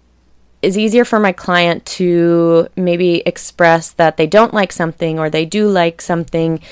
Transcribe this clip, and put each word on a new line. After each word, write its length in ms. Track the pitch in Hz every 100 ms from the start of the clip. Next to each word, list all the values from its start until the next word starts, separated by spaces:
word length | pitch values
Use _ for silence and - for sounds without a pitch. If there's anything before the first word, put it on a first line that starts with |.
| _ _ _ _ _ _
is 160 | 190 196
easier 260 | 220 233
for 160 | 240 220
my 120 | 208
client 520 | 180 - 175 175 165 -
to 840 | - 180 170 170 170 165 165 - -
maybe 460 | 180 175 180 170 -
express 640 | - - - 170 165 160
that 240 | - 165 156
they 100 | 160
don't 280 | 208 226
like 180 | 214 185
something 460 | - 165 - 165 160
or 100 | 156
they 160 | 160
do 240 | 160 208 208
like 320 | 190 170 165
something, 600 | - 170 165 170 165 160 -